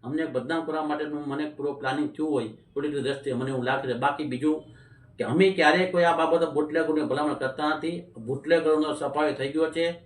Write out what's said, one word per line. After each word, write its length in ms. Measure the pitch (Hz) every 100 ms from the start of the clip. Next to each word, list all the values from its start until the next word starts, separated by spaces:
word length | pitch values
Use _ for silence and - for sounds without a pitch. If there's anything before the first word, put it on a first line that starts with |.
અમને 180 | 120 156
એક 100 | 160
બદનામ 340 | 123 123 165 156
કરવા 180 | 156
માટેનું 400 | 151 151 147 147 143
મને 160 | 143
એક 140 | 147 -
પૂર્વ 140 | 143 139
પ્લાનિંગ 300 | 135 143 147
થયું 180 | - 156
હોય 180 | 139 110 - _
પોલિટિકલ 300 | 143 147 143
દ્રષ્ટિએ, 300 | 131 135 139
મને 160 | 123 131
એવું 160 | 131 123
લાગે 220 | 131 131
છે. 100 | 120
બાકી 300 | 135 139 143
બીજું 300 | 123 151 156 - - - - - -
કે 60 |
અમે 260 | - 151 190
ક્યારેય 400 | 190 151 175 180
કોઈ 120 | 180
આ 120 | 170 160
બાબતે 280 | 165 165 160
બુટલેગરોની 560 | 143 151 160 156 151
ભલામણ 320 | 147 139 151
કરતા 360 | 135 131 - 151
નથી. 280 | 151 165 170 - -
બુટલેગરોનો 760 | 110 139 151 165 156 156 151
સફાયો 400 | 147 139 147 151
થઈ 180 | - 139
ગયો 180 | 156 160
છે. 160 | 165 170 170